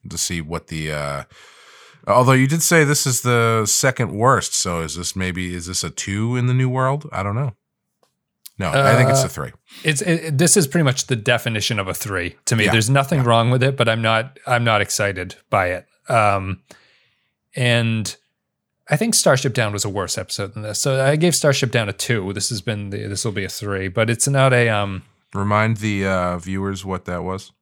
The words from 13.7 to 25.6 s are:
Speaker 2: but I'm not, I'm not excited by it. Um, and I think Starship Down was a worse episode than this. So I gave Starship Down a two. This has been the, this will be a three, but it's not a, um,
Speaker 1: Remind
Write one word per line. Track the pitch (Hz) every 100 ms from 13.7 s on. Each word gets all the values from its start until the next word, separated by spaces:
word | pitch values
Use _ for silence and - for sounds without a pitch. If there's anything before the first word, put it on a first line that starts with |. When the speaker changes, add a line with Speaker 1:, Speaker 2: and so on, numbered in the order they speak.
| 135
Speaker 2:
but | 117
I'm | 113
not, | 113 113 127 - -
I'm | 120
not | 120 104
excited | 98 - 101 92 90 - _
by | 104 90
it. | 90 _ _ -
Um, | 120 104 98 95 98 _ - _ _ _ _ _ _ _ -
and | 123 117 113 113 101 - _ _ _ _ _ _ -
I | 151
think | 226 214
Starship | 180 131 143 117
Down | 107
was | 101
a | 104
worse | 98 87 -
episode | 98 - 101
than | 107
this. | 107 104
So | 143 131
I | 135 156
gave | 175
Starship | - 151 131 123
Down | 120 104
a |
two. | - - 117 92
This | 98 -
has | 110
been | 117 104 101
the, | 101 104
this | 101 113
will |
be | 98 92
a |
three, | - 104 98 95
but | 104 110
it's | - -
not | 139 135
a, | 123 117
um, | 107 101 92 - _ _
Speaker 1:
Remind | 98 101 104